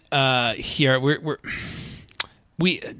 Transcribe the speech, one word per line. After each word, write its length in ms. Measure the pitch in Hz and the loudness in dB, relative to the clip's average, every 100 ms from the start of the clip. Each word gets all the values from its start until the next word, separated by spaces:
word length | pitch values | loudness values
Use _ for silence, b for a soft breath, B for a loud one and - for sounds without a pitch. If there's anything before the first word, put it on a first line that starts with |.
| - | -2
uh, 420 | 143 135 127 120 | 2 4 4 2
here. 440 | 104 - - 139 131 | -2 -4 2 4 4
We're, 200 | 135 151 | 4 0
we're, 180 | 156 143 - B B B B B B - - b b - | -2 -6 -8 B B B B B B -12 -12 b b 0
we, 220 | 180 147 - - | 0 0 -4 -14